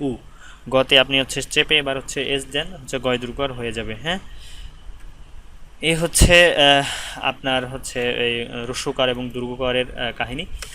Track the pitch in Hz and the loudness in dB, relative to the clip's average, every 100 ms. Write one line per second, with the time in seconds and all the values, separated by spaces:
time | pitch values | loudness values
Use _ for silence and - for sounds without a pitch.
0 | 143 117 - - - - - 131 131 139 | -4 -4 -10 -18 -18 -16 0 2 6 6
1 | 131 135 131 143 - - 147 151 139 135 | 6 2 0 -4 -2 0 2 2 2 -4
2 | 127 143 131 139 135 143 170 185 - 135 | -6 -6 -4 -4 -4 -6 -6 -10 -6 -2
3 | 127 123 123 117 139 123 117 110 107 110 | 0 0 -2 -4 -4 -4 -6 -6 -6 -6
4 | 147 190 - - - - - - - - | -4 -4 -6 -14 -14 -12 -14 -14 -14 -14
5 | - - - - - - - - 151 165 | -14 -16 -16 -16 -16 -18 -18 -4 0 2
6 | 170 - - 175 175 - 143 143 139 - | 2 4 8 10 8 8 6 6 4 -4
7 | - - 139 131 135 131 127 131 - 127 | -8 -6 -6 -4 -2 -2 -2 -8 -8 -2
8 | 123 120 120 120 117 120 120 123 147 135 | -2 0 0 -2 -4 -8 -6 -4 -4 0
9 | 127 123 123 123 123 123 127 123 127 127 | 0 0 -4 -6 -6 -4 0 0 -2 -4
10 | 120 - 117 131 190 - - | -8 -4 -6 -6 -8 -10 -10